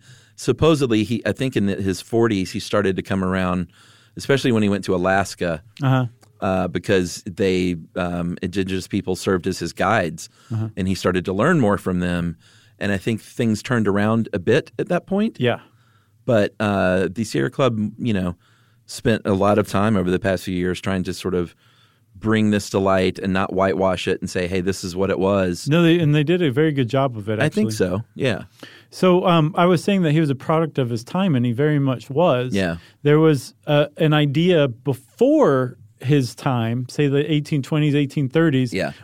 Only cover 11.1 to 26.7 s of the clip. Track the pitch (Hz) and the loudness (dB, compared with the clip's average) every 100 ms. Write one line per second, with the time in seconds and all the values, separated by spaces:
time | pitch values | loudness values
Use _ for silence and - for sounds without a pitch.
11.1 | 92 87 95 135 175 107 95 - 90 87 | 0 -2 0 2 2 2 0 -2 -2 -2
12.1 | 87 85 82 _ _ _ - 101 98 117 | -2 -4 -8 _ _ _ -8 -4 -4 -4
13.1 | 110 - - 117 104 - 120 104 98 104 | -6 -6 -4 -2 -2 0 0 2 2 2
14.1 | 113 107 104 87 131 - - - 175 - | 0 -2 -2 2 0 0 -6 -4 -4 -2
15.1 | 196 220 - 123 107 - _ _ _ _ | -2 -2 -2 -2 -2 -8 _ _ _ _
16.1 | _ - 113 101 - 107 98 92 92 90 | _ 0 2 2 0 -2 2 2 2 0
17.1 | 95 107 143 135 - 131 110 104 - 120 | -4 -4 -2 -2 0 0 0 -4 -4 -4
18.1 | 101 90 87 _ _ _ _ - - 123 | -2 -2 -6 _ _ _ _ -18 -4 -2
19.1 | 110 - 95 98 104 98 98 104 104 90 | 0 0 2 4 2 0 0 0 0 0
20.1 | 90 98 92 - 90 90 87 - 95 90 | 0 0 -2 -4 -4 -4 -4 -4 -4 -4
21.1 | 87 95 90 85 - _ _ _ _ _ | -6 -4 -2 -4 -8 _ _ _ _ _
22.1 | 95 110 110 107 104 - 104 98 95 95 | -8 0 2 2 0 0 0 2 2 2
23.1 | 90 95 95 95 92 98 78 95 90 - | -2 -2 -2 -2 0 0 2 0 0 -2
24.1 | 92 92 95 87 95 92 95 95 87 95 | -4 -4 -4 -4 -2 -2 -4 -6 -2 -2
25.1 | 80 95 101 92 87 - 160 170 170 156 | 0 2 2 0 -2 0 2 4 4 4
26.1 | 151 147 180 165 123 160 | 2 2 0 0 2 0